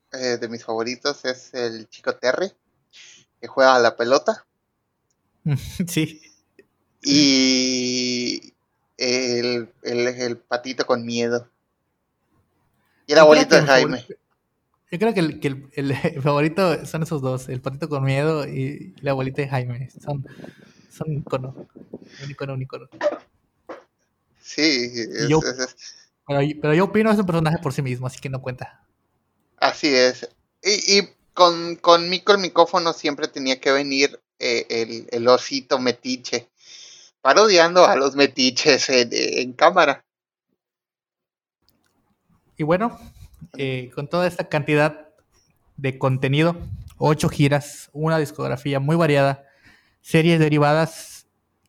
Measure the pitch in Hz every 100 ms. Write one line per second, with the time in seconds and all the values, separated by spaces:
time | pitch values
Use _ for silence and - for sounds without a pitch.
0 | _ 131 127 117 117 117 117 113 117 123
1 | 143 139 131 127 - 127 117 113 110 -
2 | 127 - 123 127 190 _ _ _ _ -
3 | - _ _ _ 117 139 131 127 113 -
4 | 120 147 - 226 _ _ _ _ _ _
5 | _ _ _ _ 156 135 - - 170 156
6 | 156 - _ _ _ _ _ _ _ _
7 | 143 143 139 135 131 127 127 127 123 127
8 | 123 123 120 - - _ _ _ _ -
9 | 123 127 123 120 123 120 110 _ 120 120
10 | 123 123 123 120 - 123 131 127 - 123
11 | 117 120 117 120 120 _ _ _ _ _
12 | _ _ _ _ _ _ _ _ _ _
13 | - 151 151 151 285 151 143 131 151 127
14 | - - _ _ _ _ _ _ - 175
15 | 226 190 156 104 143 131 - 147 139 127
16 | 170 151 147 147 156 165 185 139 - 160
17 | 156 151 131 127 135 127 135 139 156 139
18 | 135 139 156 156 143 143 135 - - -
19 | 139 135 131 135 135 131 123 123 127 -
20 | - 139 - - - - - _ _ -
21 | 160 147 - 131 131 - - - - -
22 | - - 143 139 139 131 131 131 135 160
23 | - - _ _ _ _ - - _ _
24 | _ _ _ _ - - 156 127 120 120
25 | 110 110 120 156 131 127 127 - - -
26 | _ _ - 143 147 147 151 160 190 214
27 | 220 208 180 165 156 170 151 147 131 123
28 | 127 - 139 131 131 127 - _ _ _
29 | _ _ _ _ _ - 135 - 151 131
30 | 127 120 - _ _ _ 190 202 190 202
31 | - _ _ - 175 170 170 165 175 170
32 | 170 180 208 202 175 175 165 180 165 160
33 | 156 143 151 143 131 131 143 139 143 135
34 | 143 - _ - 127 117 - 117 113 113
35 | - 120 120 123 - 139 131 135 127 120
36 | 127 127 - 117 - _ - - - -
37 | _ _ 131 156 220 175 165 180 202 135
38 | 139 139 139 139 127 123 151 127 - 127
39 | 117 - - - 127 127 160 185 147 135
40 | _ _ _ _ _ _ _ _ _ _
41 | _ _ _ _ _ _ _ _ _ _
42 | _ _ _ _ _ - 151 185 233 -
43 | - - - - - 135 135 127 123 -
44 | 143 175 180 175 175 151 139 147 156 151
45 | - _ _ _ _ _ _ - 135 131
46 | 135 131 135 143 165 170 - - - -
47 | 147 151 165 - 139 143 - - - 147
48 | 160 160 143 - 135 131 143 139 139 170
49 | 156 143 139 135 _ _ _ _ _ _
50 | - 160 165 165 151 151 147 156 160 -
51 | - - _ _ _ _